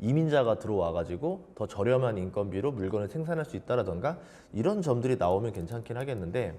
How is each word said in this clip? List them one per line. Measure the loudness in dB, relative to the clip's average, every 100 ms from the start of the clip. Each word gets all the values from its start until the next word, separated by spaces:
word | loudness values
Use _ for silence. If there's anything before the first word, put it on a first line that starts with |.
이민자가 | 2 4 4 6 4 2
들어와가지고 | 2 0 2 0 -2 -2 -4 -4 -8 -8
더 | -6
저렴한 | 0 2 4 2 0
인건비로 | -2 -2 -2 -2 -2
물건을 | -2 -2 -2 -2
생산할 | -4 -4 -4
수 | -4 -6
있다라던가 | -2 0 0 -2 -2 -4 -10 -20 -8
이런 | -2 0 2
점들이 | 2 2 2 2
나오면 | 4 4 0
괜찮긴 | -4 -6 -6 -6 -6
하겠는데 | -6 -4 -4 -2 -2